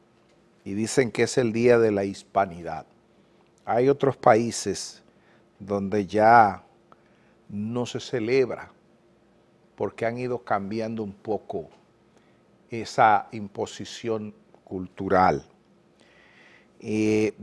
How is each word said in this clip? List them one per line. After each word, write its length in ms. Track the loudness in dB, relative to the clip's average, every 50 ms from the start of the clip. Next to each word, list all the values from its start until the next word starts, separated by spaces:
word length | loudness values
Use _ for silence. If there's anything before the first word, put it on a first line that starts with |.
| _ _ _ _ _ _ _ _ _ _ _ _ _
y 100 | -10 -6
dicen 380 | -4 -4 0 2 2 2 2
que 120 | 2 0 0
es 140 | 0 2 0
el 140 | 0 0
Día 280 | 0 2 4 6 6 6
de 120 | 6 4
la 140 | 2 0 -2
Hispanidad. 800 | -4 -6 -10 -16 _ 0 0 0 0 -4 -12 -12 -10 -10 -10 -12 _ _ _ _ _ _ _ _ _ _ _ _ _ _ _ _
Hay 240 | -2 0 2 2 2
otros 260 | 2 2 0 -2 -2
países 880 | 2 4 4 4 4 2 -2 -6 -6 -6 -6 -6 -8 -10 -14 -16 -20 _ _ _ _ _ _ _ _ _ _ _ _
donde 460 | -8 -4 -4 -4 -2 -2 -2 -2 -2
ya 580 | 0 2 4 6 8 10 8 8 6 4 -4 -14 _ _ _ _ _ -20 _ _ _ _ _ _ _ _ _ _ _
no 360 | -10 -8 -8 -6 -4 -6 -6
se 140 | -6 -6 -10
celebra 720 | -10 -6 -6 -6 -2 0 2 2 2 0 -2 -12 -12 -20 _ _ _ _ _ _ _ _ _ _ _ _ _ _ _ _ _ _ _ _ _
porque 300 | -8 -8 -8 -6 -6 -6
han 140 | -6 -4 -6
ido 180 | -6 -6 -6 -8 -4
cambiando 580 | -4 -4 -4 -4 -6 -8 -6 -6 -6 -6 -8
un 120 | -8 -10 -12
poco 540 | _ -8 -6 -6 -6 -8 _ -12 -12 -12 -12 _ _ _ _ _ _ _ _ _ _ _ _ _ _ _ _ _ _ _ -14
esa 580 | -12 -10 -10 -6 0 4 4 6 6 4 0 -4
imposición 1000 | -12 -12 -12 -12 -8 -10 -10 -10 -8 -14 -14 -14 -14 -12 -6 -6 -6 -6 -6 -12 -16 _ _ _ _ -20 _
cultural. 800 | -12 -10 -10 -10 -10 _ -8 -4 0 2 4 4 4 2 0 -4 _ _ _ _ _ _ _ _ _ _ _ _ _ _ _ _ _ _ _ -20 _ _ _ _ _ _ _
Eh, 540 | -10 -6 -2 -2 0 0 2 2 0 -2 -4 -6